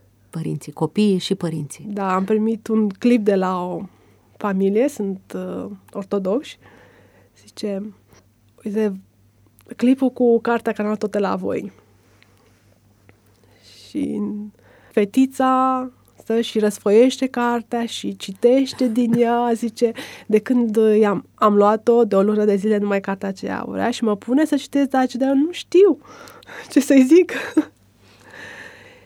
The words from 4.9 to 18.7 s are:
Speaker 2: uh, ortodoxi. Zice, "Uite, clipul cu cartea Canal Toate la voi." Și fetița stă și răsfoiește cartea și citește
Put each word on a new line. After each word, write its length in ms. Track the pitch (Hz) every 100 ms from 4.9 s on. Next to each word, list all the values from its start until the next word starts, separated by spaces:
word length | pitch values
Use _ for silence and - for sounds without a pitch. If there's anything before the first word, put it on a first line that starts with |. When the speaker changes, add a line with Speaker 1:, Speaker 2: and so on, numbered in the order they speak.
| - 196 190 - 185
Speaker 2:
uh, 300 | 185 180 190 196 _
ortodoxi. 680 | 208 190 202 190 233 - - - - - _ _ _ _ _ _
Zice, 480 | - 214 196 208 - _ _ _ _ _ _ 214
"Uite, 340 | 202 214 190 - _ _ _ _ _ _ -
clipul 340 | 247 262 254
cu 300 | 254 240 233
cartea 340 | 233 233 -
Canal 220 | 214 208 214
Toate 240 | 208 202
la 160 | 190 190
voi." 360 | - - 196 - _ _ _ _ _ _ _ _ _ _ _ _ _ _ _ _ _ _ _ - -
Și 320 | 208 - 214 208 208 208 - _ _ _
fetița 960 | - 202 262 262 - 262 262 262 262 254 - _ _
stă 220 | - 226
și 180 | 226 220
răsfoiește 680 | 208 202 208 214 254 254 262
cartea 580 | 247 240 240 226 233 233
și 300 | - 202 196
citește 720 | - 190 240 262 262